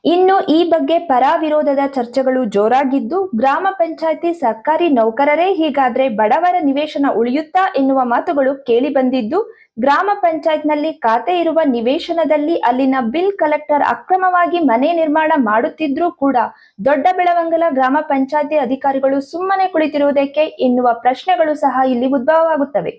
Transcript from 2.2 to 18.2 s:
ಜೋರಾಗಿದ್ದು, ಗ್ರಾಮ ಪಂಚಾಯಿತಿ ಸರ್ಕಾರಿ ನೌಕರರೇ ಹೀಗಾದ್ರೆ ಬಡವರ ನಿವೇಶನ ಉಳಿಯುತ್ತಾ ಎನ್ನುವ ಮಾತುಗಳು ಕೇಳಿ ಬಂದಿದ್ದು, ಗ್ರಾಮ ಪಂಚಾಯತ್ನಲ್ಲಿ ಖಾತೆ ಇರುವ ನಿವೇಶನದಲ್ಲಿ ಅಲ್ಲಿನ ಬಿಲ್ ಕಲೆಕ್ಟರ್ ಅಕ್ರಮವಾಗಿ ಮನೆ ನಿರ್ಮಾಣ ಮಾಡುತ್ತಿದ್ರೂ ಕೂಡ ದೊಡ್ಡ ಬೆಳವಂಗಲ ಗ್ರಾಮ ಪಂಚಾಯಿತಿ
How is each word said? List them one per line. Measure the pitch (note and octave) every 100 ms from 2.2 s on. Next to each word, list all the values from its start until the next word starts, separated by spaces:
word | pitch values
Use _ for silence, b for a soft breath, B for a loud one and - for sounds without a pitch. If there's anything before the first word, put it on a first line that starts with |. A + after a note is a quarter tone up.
| C4 B3+ A#3+
ಜೋರಾಗಿದ್ದು, | G3+ G#3+ B3+ C#4+ C4+ A3+ F4+ F#4+ A3
ಗ್ರಾಮ | C4+ D4 F#4+ F#4+
ಪಂಚಾಯಿತಿ | E4 D#4 D#4+ D#4 E4+
ಸರ್ಕಾರಿ | E4+ A#3+ A3 - D#4 E4+ B3
ನೌಕರರೇ | A3+ A3+ C#4+ D4 F#4 F#4+
ಹೀಗಾದ್ರೆ | D#4+ C4+ B3+ B3 C4
ಬಡವರ | G#3+ G#3+ C#4+ F4 F4+ C#4+
ನಿವೇಶನ | C4+ D4+ D4+ C#4 G#3
ಉಳಿಯುತ್ತಾ | A#3+ C4+ D#4 F#4 F#4+ C4+
ಎನ್ನುವ | C4+ C4+ B3
ಮಾತುಗಳು | A#3+ - C#4+ C4+ C#4 -
ಕೇಳಿ | A#3 C#4+ C4+
ಬಂದಿದ್ದು, | C4 B3+ G#3+ E4+ A#4 B B -
ಗ್ರಾಮ | C4 D4 F#4+ G4+
ಪಂಚಾಯತ್ನಲ್ಲಿ | F4 D#4+ E4 D#4 D4+ D4+ D#4 D#4
ಖಾತೆ | A#3 A#3 A#3 F4+
ಇರುವ | E4 D#4
ನಿವೇಶನದಲ್ಲಿ | D4+ A#3 A3+ D4 - E4 D4+ D4+ D4+ E4+ A#3
ಅಲ್ಲಿನ | B3+ C4+ C4+ A3+
ಬಿಲ್ | D4 F#4+ G4+
ಕಲೆಕ್ಟರ್ | D#4 D4+ D4+ D4 -
ಅಕ್ರಮವಾಗಿ | - - F#4 F#4 F4+ E4+ F4 C#4+
ಮನೆ | A3+ D4 E4+
ನಿರ್ಮಾಣ | D#4+ D#4 D#4 D#4 A3
ಮಾಡುತ್ತಿದ್ರೂ | A3 D#4 - D#4 C#4 F4 -
ಕೂಡ | C#4 B3+ - b b -
ದೊಡ್ಡ | A3+ D4 F4+ F#4
ಬೆಳವಂಗಲ | F4+ F4 E4 E4 E4
ಗ್ರಾಮ | C4 C4 D4 D4+
ಪಂಚಾಯಿತಿ | C4+